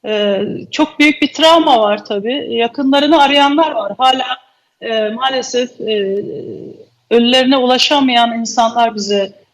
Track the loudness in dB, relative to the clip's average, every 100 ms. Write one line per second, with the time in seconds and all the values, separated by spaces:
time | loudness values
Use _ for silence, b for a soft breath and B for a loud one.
0 | -4 -2 0 -2 -4 -8 -10 -4 -4 2
1 | 0 2 -4 2 4 4 4 2 2 -2
2 | -4 -6 -4 -6 -4 -2 -2 -2 0 2
3 | 4 4 4 4 2 2 0 -2 -6 0
4 | 0 0 -4 -8 _ _ _ _ -6 -2
5 | -2 -2 -4 -4 -4 -4 -4 -8 -6 -4
6 | -2 -4 -8 -12 -14 -14 -16 -20 -20 _
7 | _ 2 2 2 2 2 2 0 2 2
8 | 2 2 0 -2 -4 0 0 0 -2 -2
9 | -4 -2 -4 -10 _